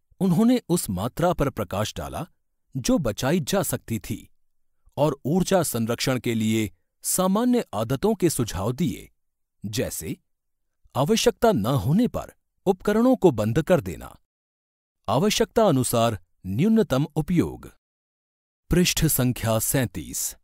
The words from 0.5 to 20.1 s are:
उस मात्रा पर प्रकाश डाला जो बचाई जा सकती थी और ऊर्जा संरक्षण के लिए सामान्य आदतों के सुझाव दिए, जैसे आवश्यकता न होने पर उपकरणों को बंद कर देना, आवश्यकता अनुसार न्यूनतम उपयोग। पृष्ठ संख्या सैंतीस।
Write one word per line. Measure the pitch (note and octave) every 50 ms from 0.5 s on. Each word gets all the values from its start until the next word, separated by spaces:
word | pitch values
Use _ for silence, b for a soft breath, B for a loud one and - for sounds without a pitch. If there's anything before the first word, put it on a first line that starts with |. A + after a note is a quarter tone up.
| B3+ A#3+ - -
उस | E3 F3+ - B2+
मात्रा | F#2+ F2 G#2 - - - D#3+ F3+ D#3+
पर | - C#3+ C3+
प्रकाश | - - G#2 - F#2 G2 G#2+ - -
डाला | - D2+ C#2+ C2 E2+ E3 - _ _ _ _ _ _ _ _ -
जो | C3+ A2+ - C4 A3+
बचाई | C#3 A2 G2+ - B2+ C3 E3+ F#3+ C3
जा | - F#3+ G3+ D3+
सकती | - - - - - A#2 G#2+
थी | - - G#2+ - - - _ _ _ _ _ _ _ _ _ _ _ _ -
और | - C#3+ D#3 - - -
ऊर्जा | A#2+ E3 F#3 F3+ - F#3+ F3+ D#3
संरक्षण | - - A#2 A2+ A2+ A#2 - - C#3 C3 A#2+
के | - B2 A#2
लिए | A2 A2 A2 A2 A2 G#2+ G2+ - _ _ _ _ _ -
सामान्य | - - - F#3 F#3+ F#3+ G#3+ B3 B3 B3 A#3 - - -
आदतों | G2+ A2+ A2+ C#3 - - G#3+ A3+
के | - F#3 D#3+
सुझाव | - - A#2 - - F2+ F#2+ A2+ B2+
दिए, | C3+ F3 - - - - - _ _ _ _ _ _ _ _ _ _ -
जैसे | G#2+ G#2+ B2 G#2+ D#2+ - - D#2+ F2+ E3 - _ _ _ _ _ _ _ _ _ _ _ _ _ _ -
आवश्यकता | B2+ C#3 E3 A3+ A3 - A#3+ - - - A3+ -
न | A#2 F#2+ A2+ C#3+
होने | B2 F2+ B2 D#3 G#3+ B3 -
पर | - D2 A#1+ - - _ _ _ _ _ -
उपकरणों | F3+ G3+ - - G#3 G#3 A3 A#3+ C4 C4
को | - - E3+
बंद | B2 G#2 G#2+ A2 A2+ E3 D#3
कर | - F#3 D3
देना, | F#2+ F#2+ D#2 A1+ A#1 - - - _ _ _ _ _ _ _ _ _ _ _ _ _ _ _ _ _ -
आवश्यकता | G#2+ C3+ F#3 G#3+ - - A#3 - - A#3 A3
अनुसार | G3 C#3+ C3 A#2+ - - A#2 A2+ A#2 A2 - - _ _ _ -
न्यूनतम | F#2 G2 A2+ F3 A3+ A3 A3 G#3 - B2+ C3 D3 - -
उपयोग। | D#3 D3+ - F3+ D#3+ G2+ D2 B1+ B1 B1 - - _ _ _ _ _ _ _ _ _ _ _ _ _ _ _ _ _ _ -
पृष्ठ | D#3 F3 F3+ - - - D#3+
संख्या | D3 - - B2 B2+ A#2 - - A2+ A2 A2+
सैंतीस। | - - - C#3 B2 G#2 - F2 D2 A#2+